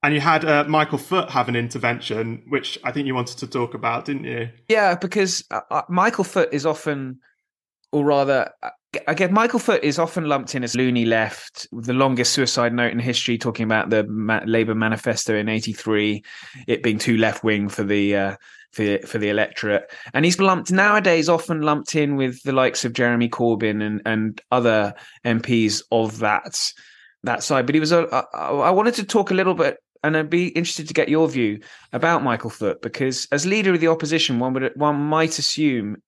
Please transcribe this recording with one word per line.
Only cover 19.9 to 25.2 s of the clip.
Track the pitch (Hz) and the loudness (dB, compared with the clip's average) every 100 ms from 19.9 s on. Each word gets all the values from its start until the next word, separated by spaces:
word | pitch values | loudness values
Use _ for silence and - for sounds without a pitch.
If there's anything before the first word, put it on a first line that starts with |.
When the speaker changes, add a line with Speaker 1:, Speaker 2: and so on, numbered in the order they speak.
| - - | -20 -4
Speaker 2:
And | 131 165 | 2 2
he's | 175 | 4
lumped | 190 180 - | 2 2 2
nowadays, | 185 202 214 190 165 156 | 4 4 4 4 2 4
often | 165 165 160 | 2 0 -2
lumped | 151 147 143 160 | 0 -2 -2 -2
in | 147 143 | 0 0
with | 131 123 | -2 -4
the | 139 | -2
likes | 135 127 - 123 | 2 2 0 -4
of | |
Jeremy | 117 120 120 117 | 0 2 2 0
Corbyn | - 117 110 107 107 107 | 2 0 2 0 0 -2
and, | 107 110 | -2 -2
and | 110 110 107 _ | 0 -2 -4 _
other | 123 120 110 104 107 - - | 2 4 2 0 -6 -20 -8